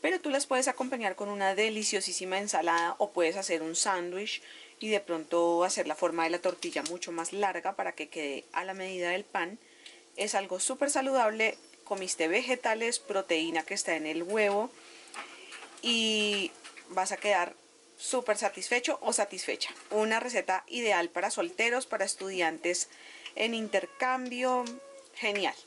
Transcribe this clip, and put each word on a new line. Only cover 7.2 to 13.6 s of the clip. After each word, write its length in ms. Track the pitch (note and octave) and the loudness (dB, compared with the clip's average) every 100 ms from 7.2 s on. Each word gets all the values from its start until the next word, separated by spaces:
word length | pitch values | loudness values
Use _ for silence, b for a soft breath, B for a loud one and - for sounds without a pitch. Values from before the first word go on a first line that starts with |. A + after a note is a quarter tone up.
| E3+ | -4
larga 420 | F#3+ G3+ F3 F3+ G3 | 0 0 0 -4 -2
para 180 | F#3 | -4
que 160 | - D3+ | -4 -10
quede 360 | - D3 C3+ - | -6 -4 -6 -6
a 100 | - | -6
la 100 | F#3 | -6
medida 360 | F#3+ F#3 F#3 F3 | -6 -6 -4 -2
del 140 | F#3 | -2
pan. 340 | G#3 G3 E3+ G#3+ B B B B B - | -4 -4 -4 -6 B B B B B -4
Es 200 | G#3 G3+ | 0 0
algo 240 | G3 F#3 | -2 -2
súper 300 | - C4 C#4+ | -2 0 0
saludable, 680 | C#4+ C4 C4+ A3 A3 A3 - - - | 2 2 4 4 4 0 0 -14 -20
comiste 440 | - G3 F#3 - D#3+ | -6 -4 -4 0 2
vegetales, 720 | G3 B3 B3 B3 A3 A#3 A#3 | 2 2 0 2 0 0 -2
proteína 640 | - G3 F#3+ E3 E3 E3 | -2 -2 2 2 2 0